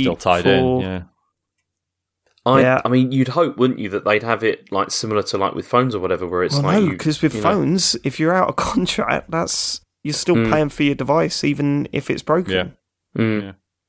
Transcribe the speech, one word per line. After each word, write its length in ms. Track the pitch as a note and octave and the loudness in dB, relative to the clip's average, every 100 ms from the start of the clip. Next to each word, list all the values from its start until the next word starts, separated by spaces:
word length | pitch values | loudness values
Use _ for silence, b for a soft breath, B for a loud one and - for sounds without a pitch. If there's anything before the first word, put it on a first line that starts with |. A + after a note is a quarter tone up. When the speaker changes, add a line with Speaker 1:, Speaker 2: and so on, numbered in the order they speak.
Speaker 1:
Still 140 | C3 E2 | 0 0
tied 280 | F#2 F2 | 0 2
Speaker 2:
for 60 | F#2+ | 4
Speaker 1:
in, 300 | G2 B2+ B2+ | 2 2 0
yeah. 220 | F#2+ F#2 E2 _ _ _ _ _ _ _ _ _ _ _ _ _ A#2+ | -2 -6 -10 _ _ _ _ _ _ _ _ _ _ _ _ _ 2
Speaker 3:
I, 140 | C3+ | 4
Speaker 2:
Yeah. 180 | B2+ C3 | 4 2
Speaker 3:
I 40 | A#2 | 2
mean, 240 | B2+ B2+ | 2 2
you'd 160 | C3 C3 | 0 0
hope, 280 | D#3 D#3+ - | 2 0 2
wouldn't 200 | B2+ - | 0 0
you, 100 | G2+ | -4
that 140 | G2+ | -2
they'd 180 | G#2 G#2+ | 0 0
have 200 | A#2 A2 | 0 0
it, 280 | A2+ - - | 0 -2 -4
like, 180 | G2 G2+ | -2 -2
similar 320 | - A2 G#2 | -4 -2 -2
to, 140 | - G2 | 0 -2
like, 160 | G2 | -2
with 120 | - - | -4 0
phones 280 | B2 B2+ | 2 2
or 60 | G#2 | -2
whatever, 260 | F2+ F2 F2 | -2 -2 -2
where 160 | F2+ | 0
it's 120 | F2 | 0
Speaker 2:
Well, 80 | C#3+ | 0
Speaker 3:
like 180 | F#2+ F#2+ | 2 4
Speaker 2:
no, 80 | F3+ | 2
Speaker 3:
you, 60 | F#2 | 0
Speaker 2:
'cause 240 | D#3 D3 | -2 0
with 140 | D#3 | 0
Speaker 3:
you 80 | A2 | 2
know. 80 | D#3+ | 0
Speaker 2:
phones, 460 | G3+ C#3 F#3 - - | 0 0 0 0 -2
if 160 | C#3 - | -4 -2
you're 140 | D#3+ | 0
out 140 | F#3 - | 2 0
of 80 | - | -2
<laughs> 180 | - | -2
contract, 560 | B3 - - A#2+ C3+ - | -2 -2 -2 -2 -4 -4
that's, 500 | E3 - - - - _ _ | -6 -4 -4 -6 -8 _ _
you're 120 | D3 | -8
still 220 | D3 - D3 | -4 2 2
Speaker 3:
Mm. 140 | A2+ | 4
Speaker 2:
paying 180 | D#3 D3 | 2 0
for 120 | - | 0
your 120 | C#3+ | -2
device, 500 | C#3 C3 D#3+ D#3 - | -2 0 0 0 -2
even 420 | D3 C#3+ C#3+ C#3+ - | -2 0 0 0 -2
if 160 | C#3+ - | -6 -4
it's 120 | B2+ | -6
broken. 300 | - E3+ E3+ | 0 0 2
Speaker 1:
Yeah. 120 | F#2 F2+ - _ _ _ - | -2 -2 -10 _ _ _ -2
Speaker 3:
Mm. 200 | A2 G#2+ | 0 -2
Speaker 1:
Yeah. 100 | G2 F#2+ _ _ | -6 -18 _ _